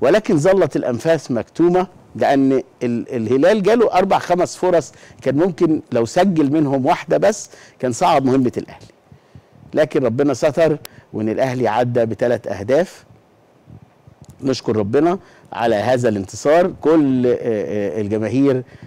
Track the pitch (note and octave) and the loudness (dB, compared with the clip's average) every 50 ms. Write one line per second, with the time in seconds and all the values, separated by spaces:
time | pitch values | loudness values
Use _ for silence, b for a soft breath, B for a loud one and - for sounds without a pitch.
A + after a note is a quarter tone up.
0 | A2+ C3+ F3+ G#3+ - - G3 D3 C#3+ F#3+ F#3+ G3 E3+ C#3+ - D#3 - C3 A#2+ A2 | 0 2 2 2 2 0 0 2 2 2 4 4 2 0 0 -2 -4 -4 -4 -4
1 | - D#3+ E3 C#3+ - - B2+ A2+ G2+ - - - E3 F3 F3 F3+ F#3 - - - | -2 -2 -2 -2 -2 -4 -6 -6 -6 -6 -2 0 2 2 2 2 0 -2 -6 -18
2 | - - - A2+ A#2+ A2 C#3 C#3 C3+ C3+ C3+ B2+ - _ _ - B2 A#2+ A#2+ A2+ | -20 -14 -6 -2 0 2 2 2 2 2 2 0 -2 _ _ -6 -6 -4 -4 -4
3 | - - C3+ A#2+ A2 G#2+ B2+ C3+ D3+ F3+ A3 A3 F3+ G3+ A3+ B3 G#3+ E3+ - F3+ | -6 -6 -6 -6 -2 0 0 2 4 4 2 2 2 2 2 2 2 2 2 2
4 | G3 F#3+ G3 - - - F3 F3+ E3+ - - - - F#3 F3 E3 C#3 - - B | 2 2 0 -2 0 0 0 0 0 -2 -4 -2 0 2 2 2 0 -2 -8 B
5 | B B B B B C3 C3 C#3+ F3 G3 D#3+ - F3+ D#3+ D#3 - - - B2 A#2+ | B B B B B -2 0 0 0 0 0 0 0 0 0 0 -4 -2 -2 -2
6 | A#2 A2+ - F3 F#3+ G3+ E3+ D#3 D3 C3+ C#3+ D#3+ D3+ C3+ C#3 C3+ B2+ D3 - - | -2 0 0 0 0 2 2 2 0 2 2 0 0 0 0 0 0 0 -2 -2
7 | - - - D3+ F3 G3+ A3 - - - B B B B B B B2+ B2+ A#2 - | -2 -2 0 2 2 0 0 -2 -6 -16 B B B B B B -6 -6 -4 0
8 | - F3+ E3 C#3 C3+ C3 B2+ C3+ B2+ A#2 - - - - - - - - _ _ | 0 2 2 2 2 2 2 2 2 0 -2 -4 -8 -10 -12 -20 -20 -20 _ _
9 | _ _ - b b b b b b b b b b - - D3 D#3 C#3+ - D#3 | _ _ -20 b b b b b b b b b b -6 -2 -2 -2 0 0 0
10 | C3 A#2 A2+ C3+ C#3+ D3 C#3+ - - D#3 C3+ E3+ E3 D#3 D3+ C#3+ - B B B | 0 0 0 0 0 0 0 0 0 0 2 2 2 2 2 -2 -6 B B B
11 | B B B G#2+ G#2+ A2 G#2+ - C3+ C3 B2+ B2+ A#2+ G#2 G#2+ A#2+ B2 B2 A#2+ B2 | B B B -6 -4 -2 -2 -2 -2 -2 -2 -2 -2 0 0 0 0 0 0 0
12 | A#2 A2+ G#2+ - B2+ B2 A#2+ A2 - - G2+ F#2+ G2 G#2+ C3 D3+ F#3+ - - - | 0 -2 -2 -2 -2 0 0 -2 -4 -6 -8 -6 -2 0 0 0 0 -2 -6 -16
13 | - _ _ _ _ _ _ _ _ _ _ _ _ - - - - - _ _ | -20 _ _ _ _ _ _ _ _ _ _ _ _ -20 -20 -20 -20 -20 _ _
14 | _ _ - _ - - - - - C3+ B2+ - - - A2 A2 G#2 G2+ A#2 D3 | _ _ -20 _ -20 -20 -16 -8 -6 -4 -4 -4 -4 -4 -2 -2 -2 0 0 0
15 | D#3 E3+ F#3 F#3+ B B B B B B B F#2+ A#2 A#2 A2+ G2+ G#2+ A#2+ C3 B2 | 2 0 0 -2 B B B B B B B -4 -2 0 0 0 0 0 0 0
16 | A#2+ A#2 G#2+ G2+ F#2 F#2+ - - - C#3+ D#3 F3 F3+ F#3 B2 - - D3 E3 D#3+ | 0 0 -2 -2 -4 -8 -10 -4 0 2 2 4 2 0 -2 -4 0 2 2 4
17 | D3 C3+ C3 B2+ B2 B2 A#2+ - - A#2+ A2+ G#2 E2+ - G2 G#2 G2+ F#2+ D2+ A2 | 4 2 0 0 0 0 0 -2 -2 -4 -4 -4 -4 -4 -4 -4 -4 -4 -4 -6
18 | G#2 G2 A2 G#2+ A2 G#2 A2+ C3 C#3 C#3 B2+ B2 B2 B B B B | -4 -4 -4 -4 -4 -2 0 0 2 2 2 0 -4 B B B B